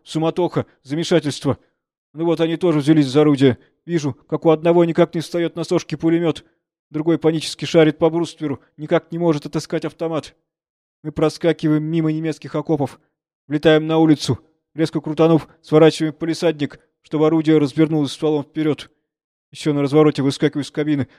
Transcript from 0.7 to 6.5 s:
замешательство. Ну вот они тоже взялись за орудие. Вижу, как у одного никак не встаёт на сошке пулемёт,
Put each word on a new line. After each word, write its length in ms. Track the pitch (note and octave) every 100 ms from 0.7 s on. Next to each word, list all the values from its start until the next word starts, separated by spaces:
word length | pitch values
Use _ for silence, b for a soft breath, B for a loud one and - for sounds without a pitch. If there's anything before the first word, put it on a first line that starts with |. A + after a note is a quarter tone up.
| b
замешательство. 800 | C3 D3+ F3 E3+ D3+ - C#3 A2+ _ _ _ _ _
Ну 120 | D3 E3+
вот 160 | D#3+
они 160 | E3 E3
тоже 220 | F3+ D3+
взялись 260 | C#3 D#3+ C3+
за 160 | C#3+
орудие. 380 | D3+ C3+ C3+ A#2 b b -
Вижу, 280 | E3+ C#3 - -
как 160 | D#3
у 60 | E3
одного 340 | D#3 E3+ F3
никак 320 | E3+ E3 E3 E3+
не 60 |
встаёт 340 | - F3 E3 F#3
на 80 |
сошке 320 | - F3 - D3+
пулемёт, 480 | E3 E3 E3+ - -